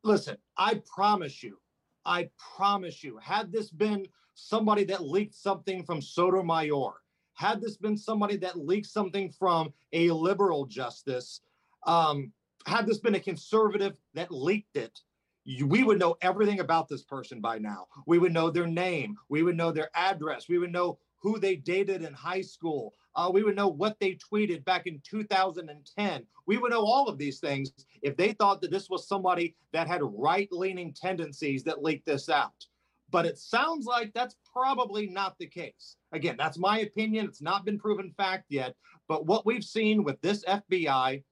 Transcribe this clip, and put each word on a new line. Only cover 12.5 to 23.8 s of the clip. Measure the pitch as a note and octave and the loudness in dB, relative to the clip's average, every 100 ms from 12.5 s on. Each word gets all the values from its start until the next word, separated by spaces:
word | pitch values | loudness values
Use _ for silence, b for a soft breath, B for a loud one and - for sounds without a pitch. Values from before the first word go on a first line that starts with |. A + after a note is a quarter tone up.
| _ - | _ -2
had | A3 G#3+ | 0 2
this | G#3+ | 0
been | A#3 G3 | 2 2
a | |
conservative | - E3 - A3 G#3+ F#3+ G3 C#3+ _ | -2 -8 0 2 4 2 -2 -4 _
that | D#3 F3 | -8 -8
leaked | C#3+ D3 G#3+ - D3 | -2 0 0 -2 -6
it, | A2+ - _ _ _ _ - | -6 -12 _ _ _ _ -12
you, | B2+ C#3+ | -2 2
we | G#3 | 4
would | A#3+ G3+ | 6 6
know | F3 E3+ | 4 2
everything | F#3 F#3 G#3 G3+ | 0 2 2 2
about | F3 E3 D#3+ | 2 2 0
this | C#3+ | -10
person | - C3+ A2+ A#2+ | -8 -12 -10 -6
by | A2+ A2+ | -4 -4
now. | G#2+ G2 F#2 C#3 C#3 | -6 -8 -14 -14 2
We | E3+ | 4
would | F3+ | 6
know | E3 E3 | 4 2
their | E3+ E3+ | 0 0
name. | E3 F#3 E3 A2 G#2 _ | 0 0 -2 -4 -10 _
We | D3+ | 0
would | E3+ E3 | 2 2
know | E3+ | 0
their | D#3 D#3 E3 | -2 -4 0
address. | F#3+ F3+ D3+ B2 - | 0 0 -4 -6 -2
We | F3 | 0
would | F3 | 0
know | F3 F3 F3 _ _ | 0 -2 -2 _ _
who | G3+ G#3+ | -4 0
they | G3 F3+ | 0 -2
dated | C3+ F#3 G3 F#3 | -2 0 0 -2
in | D#3+ | -6
high | C#3 D#3 F#3+ | -10 -6 -6
school. | - - E3 D3 G#2+ _ _ - | -8 -8 -4 -4 -6 _ _ -2
Uh, | F3 | 4
we | F#3 | 4
would | G#3+ G3 | 4 2
know | G3 | 0
what | C#3+ | 2